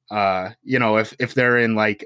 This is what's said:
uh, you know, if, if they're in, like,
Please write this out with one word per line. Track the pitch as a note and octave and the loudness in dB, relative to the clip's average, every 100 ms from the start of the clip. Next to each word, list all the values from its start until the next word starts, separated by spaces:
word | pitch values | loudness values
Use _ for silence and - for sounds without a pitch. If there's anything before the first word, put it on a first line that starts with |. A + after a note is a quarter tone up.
| - | -8
uh, | G#2 G2 F#2 F#2 - | -2 0 0 -4 -12
you | - B2+ | -4 0
know, | A2+ A2 | 2 2
if, | A2 - | 0 -4
if | A#2 | -4
they're | C3 B2 A#2+ | 0 2 2
in, | A#2 | 2
like, | A2 G#2+ G#2 | 2 0 -2